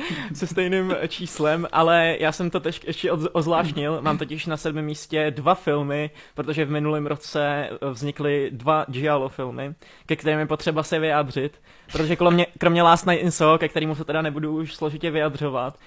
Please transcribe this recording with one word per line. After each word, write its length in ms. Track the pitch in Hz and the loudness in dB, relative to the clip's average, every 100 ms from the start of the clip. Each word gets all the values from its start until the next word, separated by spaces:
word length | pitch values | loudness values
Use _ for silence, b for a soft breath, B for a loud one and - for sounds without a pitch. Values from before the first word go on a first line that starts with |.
| 320 156 240 | -6 -8 -8
se 140 | 143 170 | -8 -6
stejným 480 | 170 180 190 185 185 160 | -2 0 2 0 0 -2
číslem, 600 | - 180 - 151 165 170 | -6 -8 -2 0 0 0
ale 440 | - 165 170 165 160 | 2 6 6 4 2
já 120 | 156 | 0
jsem 180 | - 175 | 0 -2
to 100 | 180 | -2
teď 280 | 160 165 - | -4 -6 -6
ještě 240 | 160 170 | -4 -2
od-, 180 | 160 156 | 0 0
ozvláštnil. 680 | 175 156 165 170 151 143 160 | 0 2 2 0 -2 -2 -2
Mám 160 | 147 151 | 0 -2
totiž 280 | 147 151 165 | -4 -8 -6
na 120 | 156 | -6
sedmém 280 | 165 151 151 | -4 -4 -6
místě 460 | 151 - 156 151 | -8 -4 -2 0
dva 240 | 147 143 190 | 0 2 2
filmy, 540 | - 147 143 147 151 - B B | 2 0 0 -2 -4 -8 B B
protože 300 | 143 151 143 | -4 -2 -2
v 60 | |
minulém 360 | 151 151 151 147 | 0 0 -2 -2
roce, 640 | 143 - 156 147 147 139 | -6 -4 -2 0 -2 -4
eh, 180 | - 139 | -6 -6
vznikly 580 | 117 143 - 147 143 139 | -6 -6 -4 0 0 0
dva 320 | 127 131 156 143 | -2 0 2 0
Giallo 420 | 127 151 147 135 | -2 0 0 0
filmy, 460 | - 127 123 139 165 B B B | -6 -8 -8 -10 -12 B B B
ke 100 | 156 | -2
kterým 240 | 156 156 | 0 0
je 60 | 151 | 0
potřeba 380 | 151 170 156 | -2 -2 -2
se 160 | 151 160 | 0 0
vyjádřit. 600 | 156 151 139 135 143 - B B B | 2 2 0 -2 -4 -6 B B B
Protože 240 | 151 156 175 | -2 0 4
kromě, 300 | 175 175 175 - | 6 6 4 2
kromě 260 | 175 170 | 2 6
Last 220 | 170 170 185 | 6 6 4
Night 160 | 175 | 2
in 80 | 175 | 2
Soho, 260 | - 156 160 | 4 6 4
ke 100 | 160 | 2
kterému 280 | 165 156 151 | -2 -2 -2
se 80 | 156 | -2
teda 160 | 156 | -2
nebudu 340 | 156 143 151 156 | -2 -2 -4 -4
už 180 | 160 - | -6 -4
složitě 360 | 151 156 170 | -6 -4 -4
vyjadřovat, 680 | 156 151 139 151 131 127 - | 0 0 0 -2 -2 -4 -8